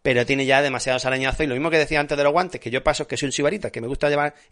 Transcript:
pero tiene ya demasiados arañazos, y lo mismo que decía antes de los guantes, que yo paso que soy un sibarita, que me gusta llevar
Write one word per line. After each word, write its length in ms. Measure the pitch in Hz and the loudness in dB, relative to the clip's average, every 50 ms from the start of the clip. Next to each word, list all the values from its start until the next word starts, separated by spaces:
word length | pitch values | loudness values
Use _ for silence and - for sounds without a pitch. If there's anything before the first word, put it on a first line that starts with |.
pero 240 | _ 139 127 123 120 | _ 2 2 2 2
tiene 220 | - 139 135 135 | 2 0 0 2
ya 160 | 131 135 135 | 4 4 4
demasiados 420 | 143 139 131 120 - 135 127 127 - | 4 2 -2 -2 -2 -2 -2 0 0
arañazos, 360 | 131 131 131 131 135 - - | -2 -2 0 0 -2 0 0
y 80 | 160 147 | -2 -2
lo 80 | 123 | -2
mismo 140 | 127 151 160 | -2 -2 2
que 80 | 160 160 | 2 2
decía 200 | 151 - 156 147 | 2 2 0 -2
antes 180 | 147 143 151 | 0 0 0
de 60 | 143 | 2
los 100 | 143 143 | 2 2
guantes, 280 | 147 170 185 180 - - | 2 2 -2 -2 -6 -10
que 100 | - 120 | -8 -4
yo 140 | 117 131 - | -4 0 0
paso 240 | - 143 - 151 - | 0 0 0 -4 -4
que 80 | 135 | -4
soy 100 | 117 - | -4 -4
un 60 | 135 | -4
sibarita, 400 | - - 143 147 190 214 - 113 | -2 0 0 0 0 -2 -6 -8
que 80 | - 120 | -8 -8
me 80 | 113 120 | -8 -6
gusta 200 | 139 131 - 147 | -4 -2 0 2
llevar 240 | 147 143 147 147 - - - _ | 2 2 0 -2 -4 -8 -20 _